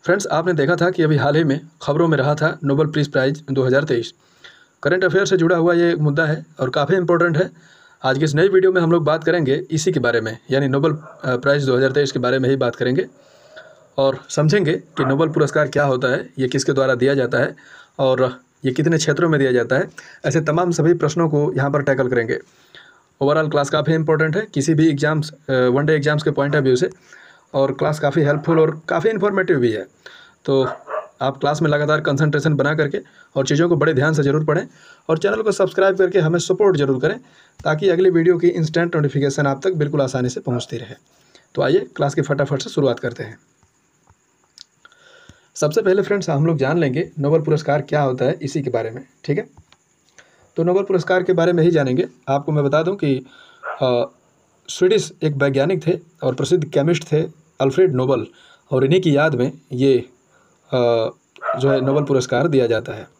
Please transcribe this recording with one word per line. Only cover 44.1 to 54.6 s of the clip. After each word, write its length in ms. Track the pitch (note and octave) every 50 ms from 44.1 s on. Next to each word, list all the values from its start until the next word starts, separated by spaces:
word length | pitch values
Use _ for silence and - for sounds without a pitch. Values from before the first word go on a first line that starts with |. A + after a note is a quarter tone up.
| - _ _ _ _ _ _ _ _ - - _ _ _ _ - _ _ _ - - - - _ - _ _ _ _
सबसे 260 | - D#3 D3+ D#3 A3+
पहले 200 | G#3 G3 F#3 G3+
friends, 280 | G3 - G#3 G3+ F#3 -
हम 160 | D3+ C#3 D#3
लोग 120 | E3+ E3 C#3+
जान 200 | C3 C3 D#3+ F3
लेंगे 340 | D#3+ C3+ B2 D3 - - - -
Nobel 220 | C#3 C#3+ D#3 D#3+
पुरस्कार 400 | D3+ D#3 D3+ D3 - - C#3+ D3
क्या 200 | C#3 - D3 D3+
होता 240 | C#3+ C3+ B2+ B2+ C3
है 140 | C3 - C3
इसी 200 | D3+ C#3 - D#3+
के 80 | C#3 B2
बारे 220 | A#2+ A#2 A2 A2
में, 140 | A2+ B2+ - _ _ _ _
ठीक 140 | - D3 F3+
है। 340 | G#3+ - _ - _ _ _ _ _ _ _ _ _ _ _ - _ _ _ _ _ _ _ -
तो 60 | E3
नोबेल 200 | F3 F3+ F#3+ G3
पुरस्कार 400 | G3 F#3+ F3+ D#3 - F#3 F#3 F#3
के 100 | - F3+
बारे 200 | E3 E3 F3 F3
में 100 | E3+ D#3
ही 80 | F3
जानेंगे। 360 | E3+ D#3 C#3 C3 B2+ C#3 F#3 - - _ _ -
आपको 220 | C3+ C#3 C#3+ -
मैं 120 | D#3 D3+ C#3+
बता 200 | C#3 C#3 D3+ D#3+
दूं 120 | F3 G3
कि, 300 | G3+ - D3 C3+ B2+ C3 - - - - - - _ - - - -
अ, 280 | C3+ B2+ B2 A#2+ A#2 - _ _ _ _ _ _ _ _ _ _